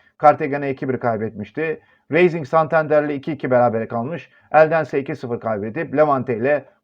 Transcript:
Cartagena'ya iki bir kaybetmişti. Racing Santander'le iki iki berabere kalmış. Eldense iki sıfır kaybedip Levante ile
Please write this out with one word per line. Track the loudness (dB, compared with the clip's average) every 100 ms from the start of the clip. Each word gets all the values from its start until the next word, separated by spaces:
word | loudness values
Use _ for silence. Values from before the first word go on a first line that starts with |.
| _ _
Cartagena'ya | 4 4 0 -4 -4
iki | -4 -4
bir | -2
kaybetmişti. | -2 -2 -6 -8 -12 -6 -6 -6 _ _ _
Racing | 2 2 2 -2
Santander'le | 0 2 0 2 2 0
iki | -4 -6
iki | -6 0
berabere | 2 2 0 -4
kalmış. | -6 -6 -8 -14 _ _
Eldense | 4 4 2 -2 -4
iki | -4 -8
sıfır | -8 -6
kaybedip | -4 -4 -6 -8 -4 0
Levante | 2 2 -2 -2
ile | 0 -2 -4 _